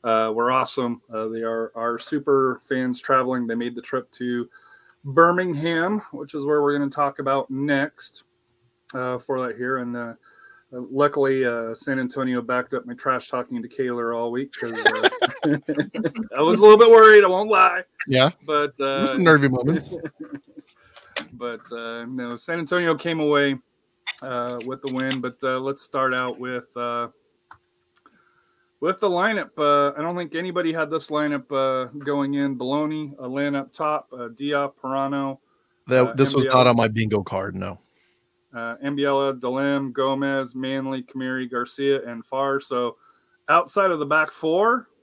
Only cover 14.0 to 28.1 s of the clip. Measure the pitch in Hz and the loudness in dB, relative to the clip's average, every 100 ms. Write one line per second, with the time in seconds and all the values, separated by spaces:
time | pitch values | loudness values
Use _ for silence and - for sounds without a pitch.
14 | 117 117 117 123 139 - 117 113 415 523 | -4 -4 -4 -6 -8 -8 -8 0 0 2
15 | - 508 403 508 320 147 - 147 - - | 0 0 -4 -2 -2 -2 -2 -4 -4 -4
16 | 185 - - 127 156 214 208 214 233 226 | -6 -6 -8 0 2 8 10 12 12 12
17 | 214 214 196 185 208 196 185 180 180 _ | 12 12 8 2 2 4 4 2 -8 _
18 | - 127 135 - - 151 147 - 139 135 | 0 4 4 0 -2 0 -2 -2 -2 0
19 | 139 131 170 151 139 127 127 160 - 339 | -2 2 6 6 6 0 0 -2 -4 -12
20 | - _ 302 294 _ - - - _ - | -14 _ -16 -16 _ -20 -20 -20 _ -20
21 | - - - 120 120 113 - 117 117 117 | -14 -14 -14 -10 -10 -10 -12 -12 -10 -10
22 | 117 127 123 120 - 170 156 180 170 156 | -10 -10 -10 -10 -8 -8 -2 -2 0 -2
23 | 170 160 151 147 143 135 _ _ _ _ | -2 -2 0 2 2 -2 _ _ _ _
24 | - - 131 123 123 123 120 127 135 127 | -16 -14 -8 -6 -6 -8 -10 -10 -6 -4
25 | 131 131 123 120 135 127 135 139 - 143 | -4 -4 -8 -6 -4 -4 -6 -8 -8 -4
26 | 131 127 127 120 127 123 123 120 120 120 | -2 -2 -4 -8 -8 -10 -10 -8 -6 -6
27 | 120 _ _ _ _ - _ _ _ - | -8 _ _ _ _ -20 _ _ _ -20
28 | _ | _